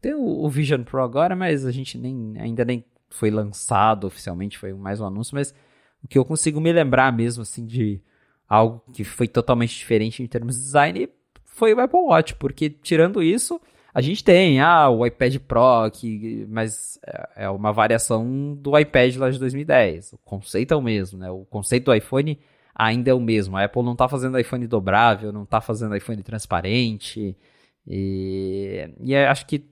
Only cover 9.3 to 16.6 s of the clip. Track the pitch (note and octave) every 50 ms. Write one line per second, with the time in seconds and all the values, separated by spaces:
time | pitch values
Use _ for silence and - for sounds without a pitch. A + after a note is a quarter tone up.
9.3 | _ - A2+ - B2+ A#2 A#2+ A2+ - - - - A#2 A2 G#2+ A2+ A2 - C3 A#2+
10.3 | - A#2+ A#2 A#2+ B2+ B2 C3 C3+ C3+ D3 C#3+ D3+ F3 F#3+ - - _ _ _ _
11.3 | _ - _ _ _ - A#3 A3 G#3+ A#3+ B3 B3+ - F4 F#4 D4+ C4+ E3 D#3+ -
12.3 | - - - C#3 C#3 - D#3 D3+ D3 _ _ - F3 D#3+ D#3+ F3+ G3+ A3 E3+ D#3+
13.3 | F#3+ B3 - - F4 E4 _ _ _ _ _ _ _ - B2+ C#3 F#3 A3 - -
14.3 | F3+ F3 F#3+ F3+ C#3+ C3 C#3 E3 F3 E3 D3+ C#3 B2 A2 A#2+ A#2+ A#2 _ C3 B2
15.3 | C3 C3+ - _ A#2 A#2 A#2+ C3 B2 A#2 A2 A2 G#2+ - - A#2 A2 G#2 G#2+ A2+
16.3 | A2+ A2 G#2+ G#2 G#2+ A2+